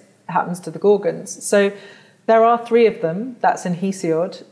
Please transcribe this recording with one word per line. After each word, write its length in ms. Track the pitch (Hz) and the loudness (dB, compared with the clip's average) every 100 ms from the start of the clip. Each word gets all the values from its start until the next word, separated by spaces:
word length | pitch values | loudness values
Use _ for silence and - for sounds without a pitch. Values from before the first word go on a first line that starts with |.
| _ _ - | _ _ -6
happens 320 | 170 - 175 | -4 -4 -6
to 100 | - | -10
the 80 | 165 | -2
Gorgons. 640 | 202 202 175 165 185 - | 2 2 0 -6 -10 -12
So 300 | - 202 202 196 - - _ _ - | -2 0 0 -2 -14 -20 _ _ 2
there 180 | 226 | 4
are 200 | 226 233 233 | 4 2 2
three 200 | 233 226 | 4 4
of 140 | 220 | 2
them. 340 | 165 175 254 240 | -4 -4 -8 -2
That's 240 | 185 - 185 | 0 0 -4
in 100 | 170 | -4
Hesiod. 680 | 190 190 170 160 185 - - | -4 -4 -2 -2 -2 -8 -6